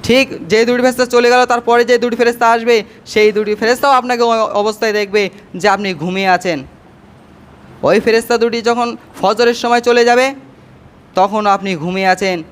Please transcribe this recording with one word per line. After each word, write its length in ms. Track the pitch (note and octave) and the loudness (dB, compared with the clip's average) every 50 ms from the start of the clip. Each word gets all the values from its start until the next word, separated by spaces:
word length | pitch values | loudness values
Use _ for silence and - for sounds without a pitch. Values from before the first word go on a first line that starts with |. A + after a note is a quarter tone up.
| - | 0
ঠিক 440 | - A#3 C4 C4+ C4 - - - | 2 2 2 2 0 -4 -14 -4
যে 180 | E3 G3+ A3 A#3 | -2 0 2 2
দুটি 160 | A#3 B3 B3 | 2 0 2
ফেরেশতা 240 | B3 B3+ B3 B3 B3+ | 0 0 0 0 -2
চলে 240 | B3 A#3+ A#3+ A#3+ A#3+ | 2 2 2 4 4
গেল, 160 | B3 B3 B3 | 4 4 2
তারপরে 400 | A#3+ A#3+ A#3 A#3 A#3 A#3 A#3+ A#3+ | 2 0 -2 0 2 2 2 4
যে 120 | A#3+ B3 | 2 2
দুটি 180 | A#3 A#3+ B3 A#3 | 0 2 -2 -2
ফেরেশতা 360 | A#3 A#3+ A#3 A#3 A#3 A#3+ A3+ | 0 0 0 0 2 2 2
আসবে, 320 | A#3 A#3 A3+ A#3+ A#3 A3 G3 - - - - | 2 2 2 0 0 0 0 -6 -18 -20 -20
সেই 260 | - - G#3+ G#3+ G#3+ | -4 0 2 2 2
দুটি 240 | G3+ G#3+ G#3+ G#3 G#3 | 2 0 -2 -4 -4
ফেরেশতাও 360 | G#3 A#3 A3 B3 A#3+ - C#4+ | -2 -2 -2 -2 0 2 2
আপনাকে 320 | C4+ B3+ B3 B3 B3 A#3 A#3+ | 2 2 2 -2 -2 0 0
ওই 160 | A#3 A3+ A3+ | 0 0 0
অবস্থায় 540 | A3 - - G#3 G3+ A3 G#3+ G#3+ A3+ A3 G#3 | -2 -2 -2 -2 -2 -2 -4 -2 -4 -2 -2
দেখবে 360 | G#3 G#3 G3 F#3+ G#3 G3+ F#3 - - - - - | -2 -4 -2 -2 -2 -2 -2 -6 -14 -20 -16 -12
যে 140 | F3+ D#3+ G#3 | -2 0 0
আপনি 240 | G3 G3 G#3 G3 F3+ | 0 0 -2 -6 -6
ঘুমিয়ে 340 | D3 D#3 F3 F#3 F#3+ G3 | -6 -6 -4 -4 -2 0
আছেন। 360 | F#3+ F3+ F3 - F#3 D#3+ C#3 B2+ - - - - - - - - - - - - - - - - - - - - - - - - | 2 0 0 0 -4 -6 -6 -8 -14 -20 -20 -20 -20 -20 -20 -20 -20 -20 -20 -20 -20 -20 -20 -20 -20 -20 -20 -20 -20 -14 -4 0
ওই 160 | C#3 F3+ A3 | 0 0 2
ফেরেশতা 380 | A#3 A#3+ A3 A3+ A3+ - A#3+ | 0 0 0 0 0 -2 -2
দুটি 240 | A3+ A3+ A#3 A3 A#3 | 0 0 -2 -2 -2
যখন 360 | G3+ A#3 A#3+ A#3+ A#3+ A#3+ A3+ - - - - - | -2 -2 -2 -2 -4 -6 -6 -12 -16 -20 -10 -2
ফজরের 320 | - F#3+ A3 G3+ A#3+ A#3+ A#3+ | -2 -2 0 2 0 0 0
সময় 280 | A#3+ - A#3+ A#3+ A#3+ | -2 -2 0 0 0
চলে 240 | A#3+ A#3+ A#3+ A#3+ A#3+ | 2 2 2 4 4
যাবে, 300 | A#3+ A#3+ B3 B3+ C4+ C#4 C4+ - - - - - - - - - - - - _ - _ | 4 4 2 2 0 -4 -10 -18 -20 -20 -20 -20 -20 -20 -20 -20 -20 -20 -20 _ -6 _
তখন 300 | F3+ F#3+ G3+ G#3 G#3+ G#3 | 0 0 0 0 -2 0
আপনি 300 | G#3 G3 G3 F#3+ G3 F#3 | 0 0 0 -2 -6 -6
ঘুমিয়ে 320 | D3+ D3+ F3+ F#3 F#3+ F#3+ | -4 -4 -6 -4 -2 0
আছেন, 360 | F#3+ F#3 F3+ G3 F#3+ F3+ E3+ D#3 - | 0 0 0 -2 -4 -4 -6 -8 -14